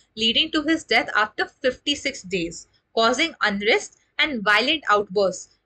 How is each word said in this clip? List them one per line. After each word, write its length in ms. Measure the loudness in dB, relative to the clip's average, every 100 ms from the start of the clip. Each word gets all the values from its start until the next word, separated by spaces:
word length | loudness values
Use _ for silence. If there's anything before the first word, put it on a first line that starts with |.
| _ -2
leading 260 | 0 0 0 0
to 80 | 0
his 180 | -2 0 0
death 180 | 0 0 -2
after 220 | -2 -8 _ -4
fifty-six 560 | -2 -4 -4 -6 -8
days, 400 | -6 -6 -6 -10 -18 _ _ 2
causing 420 | 2 2 -2 -2 -2
unrest 520 | 0 0 0 -2 _ _ -4
and 260 | -2 0 2
violent 400 | 2 2 -2 2
outbursts 600 | 0 2 0 0 -2 -12 _